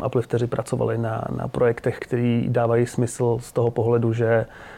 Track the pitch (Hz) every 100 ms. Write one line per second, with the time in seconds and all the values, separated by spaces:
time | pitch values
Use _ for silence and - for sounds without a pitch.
0 | - 127 - 117 120 - - - 117 113
1 | 113 110 - - - - 120 117 127 -
2 | - 123 120 120 - 123 117 117 120 -
3 | 120 - 123 113 - - 117 120 113 120
4 | 117 113 113 113 110 - -